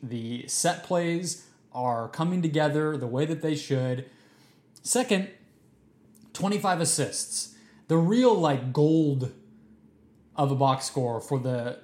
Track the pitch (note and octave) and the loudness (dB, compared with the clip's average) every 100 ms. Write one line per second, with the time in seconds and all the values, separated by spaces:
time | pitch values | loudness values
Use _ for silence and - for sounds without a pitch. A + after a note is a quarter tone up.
0 | B2+ A#2+ A2+ A#2+ - - E3+ E3+ - F3+ | -10 -8 -6 -8 -6 -2 -2 -2 -2 -2
1 | E3+ E3+ F3 - - _ _ B2+ B2 A#2 | 0 -2 -4 -8 -14 _ _ -4 -2 -2
2 | A#2 - E3 F3+ D#3+ D3+ D3+ D3 D#3 D3 | -4 -4 -2 0 0 2 2 2 0 -2
3 | A#2+ B2+ D3+ D#3 D#3+ D3 - C3+ B2+ B2+ | -2 -2 -2 -2 -2 -4 -2 -2 0 -4
4 | - - _ _ _ _ _ - - B3 | -8 -20 _ _ _ _ _ -12 -2 0
5 | B3+ F#3+ G3 - - _ _ _ _ _ | 2 0 0 -10 -20 _ _ _ _ _
6 | _ _ - - G3 G#3 G3 F3 D#3+ - | _ _ -18 -4 -2 0 2 2 0 0
7 | B2 - - - - - - - - E3 | -2 -4 -6 -8 -10 -14 -20 -18 0 2
8 | E3 A#3 B3+ G3 D#3 C3+ B2+ D3 D3+ D#3+ | 4 6 6 6 4 2 0 2 4 4
9 | D3+ C3+ B2 - - - - - - _ | 4 0 -4 -8 -20 -20 -20 -20 -20 _
10 | _ _ _ - C#3+ C3+ C3+ C3 - C#3 | _ _ _ -2 0 4 2 2 -2 -4
11 | A#2+ A2+ - C3+ B2+ B2 A#2+ - | -2 -4 -4 -4 -2 -4 -4 -8